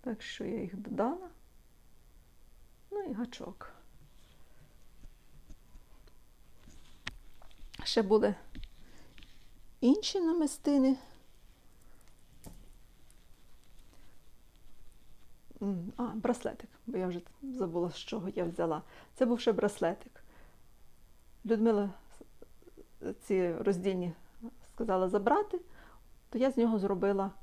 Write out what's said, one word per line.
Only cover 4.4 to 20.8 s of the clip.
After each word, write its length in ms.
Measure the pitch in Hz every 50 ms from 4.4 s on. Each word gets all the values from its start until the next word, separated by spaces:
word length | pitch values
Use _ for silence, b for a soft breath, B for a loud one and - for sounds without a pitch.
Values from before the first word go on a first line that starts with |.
| b b b b b b b b b - - - - - - - - - - - - - - - - - - - - - - - - - - - - - - - - - - - - - - - - - - - - - - - - - - - - - - - - - - - -
Ще 180 | - - 240
були 340 | 214 190 220 214 214 208 202 - - - - - - - b b b b b b b b b b b b b b b b b b - - - -
інші 380 | - 240 294 427 427 - - 392
намистини. 800 | 349 320 339 349 311 269 - - - 294 285 277 262 262 269 262 B B B B B - - - - - - - - - - - - - - - - - - - - - - - - - - - - - - - - - - - - - - - - - - - - - - - - - - - b b b b b b b b b - - - - - _ - - - - - - - - - - - - - - - - - - - - -
М, 320 | 208 202 196 175 170 202 -
а, 60 | - 247
браслетик, 680 | 226 214 220 - 233 233 - - - - - - - - - -
бо 100 | 226 262
я 100 | 185 185
вже 140 | 185 175 175 175 - - -
забула, 500 | - 269 254 254 196 175 165 175 175 180
з 60 | -
чого 320 | - - - - 220 170 190
я 160 | 208 208 180
взяла. 360 | 170 175 - 170 165 156 151 - B B B B B B
Це 100 | - 262
був 140 | 233 240 226
ще 120 | - - 214
браслетик. 680 | 180 - 202 202 - 180 165 175 - - - - - - b b b b b b b b - - -